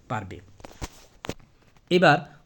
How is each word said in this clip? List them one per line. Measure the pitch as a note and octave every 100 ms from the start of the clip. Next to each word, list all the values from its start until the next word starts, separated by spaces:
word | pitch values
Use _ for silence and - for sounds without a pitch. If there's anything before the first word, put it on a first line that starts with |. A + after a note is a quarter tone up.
| -
পারবে। | A2+ F#2 - - - - - - - - _ - - - _ _ _ -
এবার | F3+ F3 C#3+ - -